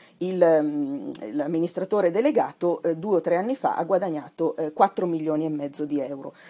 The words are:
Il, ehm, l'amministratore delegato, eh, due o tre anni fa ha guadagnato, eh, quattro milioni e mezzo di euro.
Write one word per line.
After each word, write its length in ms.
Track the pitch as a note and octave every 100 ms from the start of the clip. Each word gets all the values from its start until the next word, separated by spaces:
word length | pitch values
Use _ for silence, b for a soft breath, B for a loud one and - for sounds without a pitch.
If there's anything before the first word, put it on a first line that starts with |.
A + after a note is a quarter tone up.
| B B
Il, 240 | F3+ F#3
ehm, 920 | E3 D#3 D3+ D3 C#3 C#3 C#3+ - G#2+ C3+
l'amministratore 760 | F3 E3 E3+ - F#3 G#3 F3
delegato, 720 | F#3+ C#4 F3 C3+ - F3 E3+
eh, 140 | E3+ D#3+
due 220 | G3+ F3+
o 40 |
tre 140 | E3+ F3
anni 180 | A3
fa 220 | C4+ C3+ -
ha 80 |
guadagnato, 720 | E3+ F#3+ F#3+ D3+ C#3 - D#3+ D#3
eh, 180 | D#3
quattro 320 | D#3 F#3+ G3 F3+
milioni 400 | E3 D#3 D#3 D#3
e 40 |
mezzo 360 | D3+ C#3+ C#3+ D3+
di 140 | D3
euro. 340 | C3+ C#3 C#3+ B